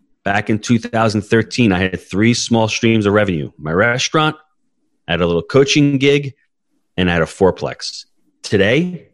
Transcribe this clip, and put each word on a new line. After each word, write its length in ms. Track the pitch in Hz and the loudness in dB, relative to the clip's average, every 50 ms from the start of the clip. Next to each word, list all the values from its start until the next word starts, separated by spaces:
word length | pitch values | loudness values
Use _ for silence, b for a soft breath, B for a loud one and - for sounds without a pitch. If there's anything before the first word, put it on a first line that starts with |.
| _ _ _ _ _ | _ _ _ _ _
Back 260 | 98 98 104 104 - | -4 -4 -2 -2 -2
in 100 | 110 104 | -4 -4
two 180 | - - 120 | 0 -2 -2
thousand 440 | 113 - 120 - 110 113 110 101 107 | -2 -2 -2 -2 0 0 0 0 -2
thirteen, 500 | 95 - 117 113 110 - - - 120 104 | -2 0 0 0 0 0 0 2 2 2
I 80 | 92 90 | 2 2
had 220 | 95 92 92 - | 0 -2 -4 -8
three 320 | - - - 95 110 117 120 | -10 -8 -2 0 2 2 2
small 340 | - - - 120 117 110 | 0 -2 0 0 0 2
streams 380 | 107 - - - 113 113 110 101 | 0 -2 0 0 2 2 2 2
of 80 | 101 101 | 2 2
revenue. 360 | 107 104 98 87 76 69 69 - | 2 2 2 -2 -4 -6 -8 -12
My 140 | - 73 78 | -12 -8 -4
restaurant, 640 | 82 92 110 120 120 131 - - - 160 151 156 151 - _ _ _ _ _ _ _ _ _ _ _ _ _ | 0 0 0 0 0 -2 -4 -2 0 0 0 0 -2 -6 _ _ _ _ _ _ _ _ _ _ _ _ _
I 40 | - | -6
had 100 | 85 85 | -2 0
a 60 | 87 | 0
little 160 | 85 85 82 - | 0 0 -2 -2
coaching 560 | - - 131 139 139 - 151 143 143 139 131 | 2 2 2 2 4 2 2 2 2 2 2
gig, 340 | 135 143 143 147 143 135 - _ _ _ _ _ _ _ _ _ _ _ _ | 2 2 2 0 -2 -6 -12 _ _ _ _ _ _ _ _ _ _ _ _
and 120 | - 92 90 | -2 0 0
I 40 | 87 | 2
had 80 | 85 | 0
a 40 | 80 | -2
fourplex. 800 | - - - 98 90 85 - - 64 62 - - - - - - _ _ _ _ _ _ _ | -2 0 2 2 2 2 0 -8 -10 -10 -10 -12 -14 -14 -16 -20 _ _ _ _ _ _ _
Today, 640 | - - 117 95 95 104 123 156 180 180 180 - - _ | -8 -2 0 0 2 2 2 0 0 -2 -6 -12 -16 _